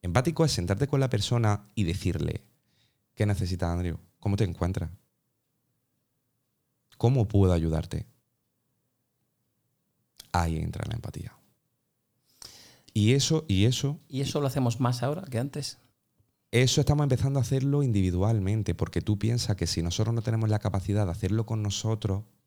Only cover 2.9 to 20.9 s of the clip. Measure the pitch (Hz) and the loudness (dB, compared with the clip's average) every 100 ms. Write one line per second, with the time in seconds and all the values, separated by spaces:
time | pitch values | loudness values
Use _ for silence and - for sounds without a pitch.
2.9 | _ _ - 104 98 90 90 85 87 90 | _ _ -4 -2 0 -2 -2 -2 -2 -4
3.9 | 80 - _ 101 101 98 85 87 92 80 | -6 -12 _ -4 0 -2 0 -2 -2 -6
4.9 | 87 _ _ _ _ _ _ _ _ _ | -10 _ _ _ _ _ _ _ _ _
5.9 | _ _ _ _ _ _ _ _ _ _ | _ _ _ _ _ _ _ _ _ _
6.9 | _ 120 127 101 101 95 87 80 80 80 | _ 2 4 4 4 6 4 2 -2 -4
7.9 | - - _ _ _ _ _ _ _ _ | -8 -10 _ _ _ _ _ _ _ _
8.9 | _ _ _ _ _ _ _ _ _ _ | _ _ _ _ _ _ _ _ _ _
9.9 | _ _ _ - 87 85 80 80 - - | _ _ _ -4 -2 0 -2 -6 -6 -6
10.9 | - - - - - _ _ _ _ _ | -8 -8 -12 -14 -18 _ _ _ _ _
11.9 | _ _ _ _ _ - - - _ _ | _ _ _ _ _ -20 -20 -20 _ _
12.9 | - 104 139 - 160 160 95 110 127 139 | 2 4 4 2 -2 0 2 2 2 -4
13.9 | 151 _ 135 135 151 139 135 123 107 123 | -6 _ -6 -4 -2 -2 0 -2 0 -2
14.9 | 123 120 156 139 117 139 147 135 - _ | 0 -4 -4 -6 -6 -6 -8 -10 -14 _
15.9 | _ _ _ _ _ _ 113 127 - 143 | _ _ _ _ _ _ 2 4 4 2
16.9 | 147 147 127 135 139 120 135 139 143 135 | 2 2 2 2 0 0 0 2 2 2
17.9 | 101 92 90 101 110 92 110 98 82 - | 2 2 2 2 2 2 0 -2 -2 -2
18.9 | 82 92 104 113 120 - 98 82 - 85 | -2 -2 0 0 0 -2 -2 -2 0 -2
19.9 | - 110 117 110 113 110 107 107 98 92 | 0 0 -2 -2 0 2 0 0 -2 0